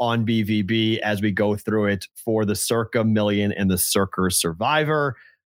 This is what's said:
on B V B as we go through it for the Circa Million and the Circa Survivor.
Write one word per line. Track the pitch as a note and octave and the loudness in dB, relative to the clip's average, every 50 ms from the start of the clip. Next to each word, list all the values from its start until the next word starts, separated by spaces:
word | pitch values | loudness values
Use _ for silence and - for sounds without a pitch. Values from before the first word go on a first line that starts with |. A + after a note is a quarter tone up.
on | B2 A#2 A#2 A#2 A2 | -2 0 0 0 0
B | G#2+ A#2 A2+ G#2+ | 0 0 0 0
V | G2 G#2+ G#2+ G2+ | 0 0 0 0
B | F#2 A2+ A2+ A2 A2 A2 - - | 0 0 0 2 0 0 0 -2
as | G#2 G#2+ G2 | -2 -2 0
we | G#2 G#2+ | -2 -2
go | G2 F#2 G#2+ G#2 G#2 | 0 0 0 0 0
through | G#2 - - G#2 G#2+ G#2 | -2 -2 -2 0 0 2
it | G2+ G2+ F#2+ - - _ | 0 0 -2 -4 -10 _
for | - - - A2+ A2 A2 | -10 -4 -2 0 0 0
the | G2+ G#2 | 0 -2
Circa | - - - A#2+ A2+ A2+ A2 - A#2+ A2 | -2 -2 -2 -2 -2 -2 -2 0 0 2
Million | A2 A2 G#2+ G#2 G#2 G#2 G2+ G#2 G#2 - | 2 2 2 2 2 2 2 0 0 0
and | - G2+ F#2+ | 0 0 0
the | F#2+ F2+ | 2 0
Circa | - - - G2+ G2 F#2 - - F#2 F#2 | 0 0 0 0 0 0 0 0 0 0
Survivor. | F#2 - - E2+ E2 E2+ A2 B2+ D3+ D#3 D#3 D3 D#3 D3+ C#3+ C#3 A#2 - - - _ _ _ | 0 0 -2 -2 -2 -2 -2 0 2 2 2 2 0 0 0 -2 -4 -6 -14 -20 _ _ _